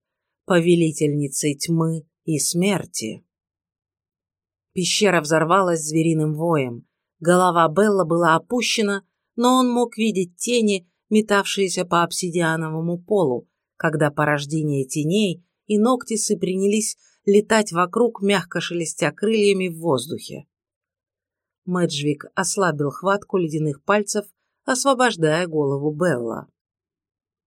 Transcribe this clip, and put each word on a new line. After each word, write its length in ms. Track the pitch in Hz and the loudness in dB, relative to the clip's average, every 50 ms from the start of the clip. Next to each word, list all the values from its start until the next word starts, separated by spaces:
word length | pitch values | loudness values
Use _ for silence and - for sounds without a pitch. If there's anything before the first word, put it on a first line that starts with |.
| _ _ _ _ _ _ _ _ _ | _ _ _ _ _ _ _ _ _
повелительницей 1080 | - 190 170 165 175 175 170 165 160 151 - 156 147 147 147 143 139 - - - 147 143 | 0 2 2 4 4 4 4 2 0 0 0 0 0 0 0 -2 -4 -4 -4 -2 -2 -4
тьмы 500 | 147 - 170 165 165 160 160 160 160 - _ _ _ - | -4 -2 -2 0 0 0 -2 -4 -6 -10 _ _ _ -6
и 120 | - 156 139 | -4 -2 -2
смерти". 880 | - - - 170 185 208 196 160 - - - - 110 110 - - _ _ _ _ _ _ _ _ _ _ _ _ _ _ _ _ _ _ _ _ _ _ _ _ _ _ _ _ _ _ - | -2 -2 -2 0 0 0 0 -2 -4 -8 -10 -10 -8 -10 -10 -12 _ _ _ _ _ _ _ _ _ _ _ _ _ _ _ _ _ _ _ _ _ _ _ _ _ _ _ _ _ _ -6
Пещера 480 | 185 175 175 - - 208 190 175 165 | -4 -4 -2 0 2 2 2 2 2
взорвалась 640 | 151 147 165 156 151 160 180 196 190 175 170 160 151 | 0 2 0 2 2 2 2 2 2 2 0 -2 -2
звериным 520 | 156 156 160 160 165 160 156 156 156 151 | -2 0 0 2 2 2 0 0 -2 -2
воем. 500 | 151 165 170 165 147 131 123 117 120 - _ _ _ _ _ _ - | -2 -2 0 0 0 0 -2 -6 -10 -16 _ _ _ _ _ _ -4
Голова 480 | 160 165 180 180 185 180 165 170 165 160 | 0 2 4 4 4 4 4 2 2 2
Белла 340 | 151 185 208 214 202 190 180 | 2 2 2 2 2 2 0
была 320 | 156 165 170 175 160 160 | 0 0 2 4 4 2
опущена, 680 | 165 - - 240 247 220 - - 233 214 202 202 196 - _ _ _ _ _ - | 2 0 -2 -4 -2 -2 -2 -2 0 0 -2 -2 -4 -6 _ _ _ _ _ -4
но 200 | 233 240 247 254 | 0 2 4 4
он 160 | 262 254 247 | 4 4 2
мог 260 | 240 240 240 233 - | 2 0 0 -2 -2
видеть 380 | 208 226 220 185 190 180 175 _ | -2 -2 -2 0 -2 -4 -6 _
тени, 520 | - - 233 240 240 226 208 196 190 180 _ _ _ _ - | -8 -4 -2 0 2 2 2 0 -2 -4 _ _ _ _ 0
метавшиеся 760 | 214 214 214 214 202 202 190 - - 202 196 180 - 180 180 | 0 2 2 2 2 0 0 0 -2 -2 -2 -2 -2 -4 -2
по 180 | 175 175 170 170 | 0 0 0 0
обсидиановому 960 | 170 - - 185 175 156 180 170 160 160 165 160 160 156 160 165 170 175 175 | 0 -2 -6 -6 -4 -2 0 0 0 0 -2 -4 -4 -4 -4 -4 -4 -4 -4
полу, 500 | 175 - 214 196 170 135 123 113 - _ _ _ _ _ _ | -4 -2 0 2 2 2 0 -2 -6 _ _ _ _ _ _
когда 340 | - - 160 151 - 151 147 | -4 -4 -2 0 0 0 0
порождения 760 | 147 151 151 151 147 143 143 143 156 156 151 151 143 139 135 | 0 0 0 0 0 -2 -2 -4 -4 -2 -2 -2 -2 -2 -2
теней 580 | 131 - 156 147 156 185 214 214 185 165 175 _ _ _ _ _ | -2 -4 -4 -2 0 0 0 0 0 -2 -6 _ _ _ _ _
и 140 | - 214 208 | -2 0 2
ноктисы 580 | 214 247 254 254 - - 226 214 - - 208 | 4 2 2 0 -2 -4 -6 -4 -2 -2 -2
принялись 600 | 175 180 180 185 190 196 202 208 220 214 - - _ _ _ _ _ - | -2 -2 -4 -2 0 0 0 0 0 -2 -4 -8 _ _ _ _ _ 2
летать 460 | 202 202 208 208 - 220 220 208 - | 4 4 4 4 4 2 2 0 0
вокруг, 500 | 165 170 180 180 175 220 247 233 - - | 0 -2 -2 0 2 2 2 0 0 -2
мягко 380 | 196 196 202 185 175 - - 175 | 0 0 0 0 0 -4 -6 -6
шелестя 520 | - - 170 175 165 156 - - 170 143 | -6 -4 -4 -6 -6 -6 -4 -2 -2 -2
крыльями 580 | 147 - 208 220 220 214 202 202 196 190 185 180 | -2 -2 -2 0 2 4 4 2 2 2 -2 -4
в 100 | 165 160 | -6 -4
воздухе. 640 | 165 170 135 123 131 156 - 107 - - - 143 - _ _ _ _ _ _ _ _ _ _ _ _ _ _ _ _ _ _ _ _ _ _ _ - | -2 0 0 0 -2 -6 -10 -12 -12 -14 -16 -16 -16 _ _ _ _ _ _ _ _ _ _ _ _ _ _ _ _ _ _ _ _ _ _ _ -8
Меджвик 640 | 180 180 175 175 165 160 143 147 147 143 - - - - | -4 -2 0 0 -2 -2 -2 -2 -2 -2 -4 -6 -10 -6
ослабил 580 | - 175 - - 202 190 170 156 143 147 139 | -4 -4 -2 -2 0 0 0 0 -2 -4 -4
хватку 460 | - - - 196 196 208 - - - | -4 -4 -2 0 -2 -2 -2 -4 -2
ледяных 460 | 185 175 156 151 156 156 151 139 - _ | -2 -2 -2 -2 -2 -2 -2 -4 -4 _
пальцев, 420 | - 202 214 208 - - 208 202 - _ _ _ _ _ _ - | 0 0 0 0 -2 -4 -6 -6 -8 _ _ _ _ _ _ -4
освобождая 840 | 262 262 254 - 277 269 233 254 233 190 170 160 151 151 170 180 | -4 -2 0 0 0 2 2 2 2 2 2 2 2 2 2 0
голову 460 | 170 156 151 147 139 139 139 143 151 151 | 0 0 0 0 0 0 0 -2 -2 -2
Белла. 540 | 147 180 175 143 120 117 113 104 - - _ _ _ _ _ _ _ _ _ _ _ _ _ _ _ _ _ _ _ _ | 0 0 0 0 0 -2 -6 -6 -8 -10 _ _ _ _ _ _ _ _ _ _ _ _ _ _ _ _ _ _ _ _